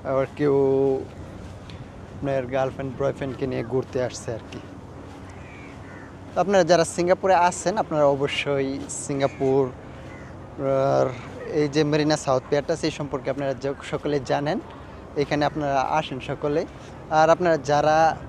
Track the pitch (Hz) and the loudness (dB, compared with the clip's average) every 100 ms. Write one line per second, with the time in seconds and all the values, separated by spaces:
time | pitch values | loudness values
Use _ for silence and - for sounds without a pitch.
0 | 143 135 135 - 147 139 135 135 139 135 | 0 0 0 0 2 4 4 4 4 0
1 | - - - - - - - - - - | -4 -14 -14 -14 -14 -14 -14 -14 -14 -16
2 | - - 139 135 123 135 131 - 139 120 | -16 -6 -2 -2 0 0 0 -2 -8 -2
3 | 139 131 139 123 135 127 117 127 123 131 | -2 -2 -6 -4 -4 -2 -2 -2 -2 -2
4 | 123 - - 110 - - - - - - | -2 -4 -8 -8 -8 -14 -14 -16 -16 -16
5 | - - - - - - - - - - | -16 -16 -16 -16 -16 -16 -16 -14 -14 -16
6 | - - - - 180 202 160 170 165 - | -16 -16 -8 -2 4 4 6 6 4 0
7 | 175 180 190 180 175 175 175 214 165 156 | 2 2 4 6 4 2 -2 -2 0 4
8 | 143 139 139 - - 139 135 139 139 - | 4 4 0 -2 -2 0 0 -4 -8 -10
9 | - 139 139 - 135 135 127 - - - | -4 0 0 2 4 4 2 -2 -14 -16
10 | - - - - - - 135 135 135 135 | -14 -14 -14 -16 -14 -4 0 2 4 4
11 | 131 123 - - - 156 151 143 151 151 | 2 0 -12 -12 -4 0 2 2 4 4
12 | 151 151 - 131 - 143 139 160 165 - | 4 2 2 0 2 0 0 -2 -2 -4
13 | 147 143 135 135 139 123 139 139 - 147 | -6 -4 -4 -4 -4 -2 -4 -6 -6 -6
14 | 151 143 123 143 147 190 - - - - | -2 -2 0 -2 0 -4 -6 -16 -16 -16
15 | - - 139 147 143 147 143 139 131 156 | -8 -4 0 2 2 0 0 2 2 0
16 | 156 135 113 139 147 151 190 - - - | 0 -8 -6 -4 0 0 -2 -10 -16 -16
17 | - 156 160 165 180 160 135 147 151 156 | 0 4 8 6 6 2 4 4 4 6
18 | 160 139 | 4 2